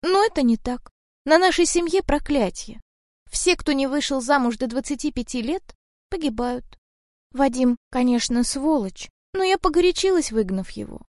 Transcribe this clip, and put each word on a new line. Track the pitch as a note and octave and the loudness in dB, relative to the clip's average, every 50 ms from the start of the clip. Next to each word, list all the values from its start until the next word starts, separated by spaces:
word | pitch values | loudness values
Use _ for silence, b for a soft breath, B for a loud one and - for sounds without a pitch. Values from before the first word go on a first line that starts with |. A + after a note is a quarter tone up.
| - | 0
Но | D#4+ F#4 G4 G4+ | 2 2 2 2
это | A4 - E4 | 2 2 2
не | C#4 A#3+ A#3 | 2 2 2
так. | A3 - B3 B3 B3 - - _ _ _ _ _ _ _ C#4 | 2 0 -6 -8 -8 -10 -20 _ _ _ _ _ _ _ 4
На | D#4 | 4
нашей | E4 F#4 F#4 E4 - F4 | 4 6 4 4 2 2
семье | E4 - F4 F4 E4 D#4+ G4 F#4 | 2 2 0 -2 0 0 -2 0
проклятье. | - C#4+ D4 - - D4 C#4+ A3+ F3+ - - - - - - - _ _ _ _ _ _ _ _ - | 0 -2 -2 0 -2 0 0 0 -2 -4 -8 -14 -14 -16 -18 -20 _ _ _ _ _ _ _ _ -10
Все, | - - - F4+ F4 | -8 -2 0 0 0
кто | - - - D4 | 0 0 -2 0
не | C4+ C4+ | 0 0
вышел | C4+ C4 D4 C#4+ - C#4 C4+ A#3+ | 0 -2 -2 -2 -2 -4 -4 0
замуж | A#3+ C#4+ C#4 B3 A#3+ A#3 | 2 2 2 2 0 -2
до | G#3+ C4 | -2 -4
двадцати | A#3+ A3+ C4 C4+ - D4 B3+ - D4+ - | -4 -4 -6 -4 -4 -8 -4 -4 -4 -4
пяти | - A#3+ - - B3+ A3 | -4 -8 -6 -6 -6 -4
лет, | A#3 D#4+ F#4+ - _ - _ _ _ _ _ _ _ | -4 -4 -6 -6 _ -20 _ _ _ _ _ _ _
погибают. | - F4 D#4+ C#4+ A3 G#3+ B3 B3 B3 B3 - - - _ _ _ _ _ _ _ _ _ _ _ _ | -8 -4 -4 -4 -2 -2 -4 -4 -4 -6 -10 -14 -20 _ _ _ _ _ _ _ _ _ _ _ _
Вадим, | B3+ C#4 C#4 A#3+ B3+ B3+ B3 B3 - _ _ | 2 2 2 4 4 2 2 2 0 _ _
конечно, | - B3+ B3 B3 B3 A#3 - - A#3+ A#3+ B3 | -2 0 2 2 2 2 0 0 0 0 0
сволочь, | - - C#4 C4 D#4 D#4+ C#4+ G#3 F#3+ - - - - _ _ _ _ _ | 0 -2 -2 0 2 2 2 0 -4 -8 -12 -18 -18 _ _ _ _ _
но | F#4+ F#4+ | -2 2
я | F#4 F#4+ F#4+ | 2 2 2
погорячилась, | - F#4 D4+ F4 F4 F#4 F4+ - - F#4+ F#4 F4 D4+ - A3 | 2 2 2 4 4 4 2 2 2 2 2 2 0 0 -2
выгнав | A3 G#3+ F#3 F#3+ F#3+ F#3 - | -2 -2 -2 -2 -6 -6 -8
его. | - G#3+ G#3 G3+ - - - _ | -10 -12 -12 -12 -12 -18 -20 _